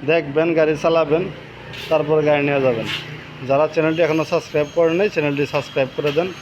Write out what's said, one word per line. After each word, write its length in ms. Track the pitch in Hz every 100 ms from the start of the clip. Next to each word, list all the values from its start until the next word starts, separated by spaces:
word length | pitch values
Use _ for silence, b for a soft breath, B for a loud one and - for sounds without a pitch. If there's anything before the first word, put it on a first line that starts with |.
| 135
দেখবেন, 480 | 165 147 143 165
গাড়ি 220 | 160 156 147
চালাবেন, 420 | 170 165 156 160 190 - - - - - -
তারপর 320 | 160 147 156
গাড়ি 200 | 151 147 143
নিয়ে 140 | 139
যাবেন। 260 | 131 113 107 - - - - - 127
যারা 200 | 139 151
চ্যানেলটি 340 | 165 156 160
এখনও 240 | 160 160 147
সাবস্ক্রাইব 420 | 170 - 151 147 -
করেন 200 | 165 165
নাই, 140 | 208
চ্যানেলটি 360 | - 147 143 143
সাবস্ক্রাইব 440 | 147 135 147 131 -
করে 160 | 147
দেন। 160 | 143 185 160